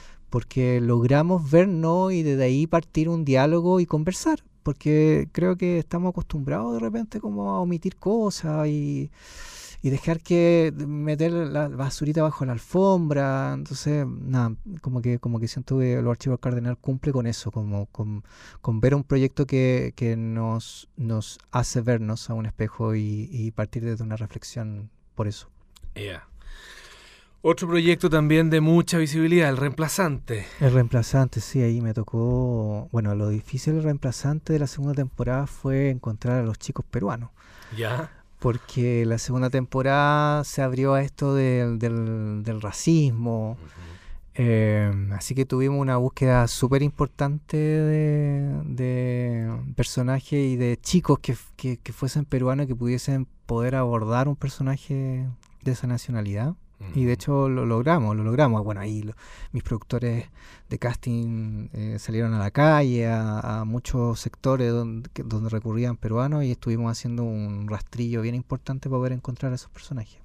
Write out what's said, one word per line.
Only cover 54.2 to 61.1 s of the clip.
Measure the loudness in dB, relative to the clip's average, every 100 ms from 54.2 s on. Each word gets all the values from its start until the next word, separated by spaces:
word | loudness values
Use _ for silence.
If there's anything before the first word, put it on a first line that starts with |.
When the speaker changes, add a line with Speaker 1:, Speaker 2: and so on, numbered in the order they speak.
| 0
Speaker 1:
un | -2
personaje | -4 -4 -2 -4 -4 -4 -4 -4 -6 -8 -16 -8
de | -4
esa | -2 -2
nacionalidad. | -4 -4 -4 -2 -2 -4 -6 -12 -16 -6
Y | 0 2
de |
Speaker 2:
Ujú. |
Speaker 1:
hecho | 0 0 0 2
lo | 0 0
logramos, | 0 2 2 2 0
lo |
logramos. | 0 4 4 4
Bueno, | 0 -4
ahí | -6 -6
lo, | -8 -12 -18 -14 -8
mis | -6
productores | -4 -6 -4 -4 -2 -4 -6 -14 -20 -20 -10
de | -6
casting, | -4 -4 -4